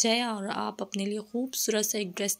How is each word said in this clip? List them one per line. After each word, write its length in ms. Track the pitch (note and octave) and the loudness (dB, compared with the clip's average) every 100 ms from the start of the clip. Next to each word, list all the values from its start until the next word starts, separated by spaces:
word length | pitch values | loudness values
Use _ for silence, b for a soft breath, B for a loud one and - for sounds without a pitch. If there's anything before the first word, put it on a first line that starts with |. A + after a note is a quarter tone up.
जाए 220 | A3+ A#3 | 4 4
और 240 | A#3+ G#3 G3+ | 2 -2 -2
आप 320 | A3 G#3+ G#3 | -2 -2 -4
अपने 220 | G3 G3 G3 | -6 -2 -2
लिए 120 | G#3+ G#3 | -4 -4
खूबसूरत 520 | A#3+ C4 - - G#3+ | -4 -2 -2 0 2
सा 140 | G#3+ G#3+ | 2 0
एक 120 | F#3 | -4
ड्रेस 240 | F#3 G3+ | -2 -2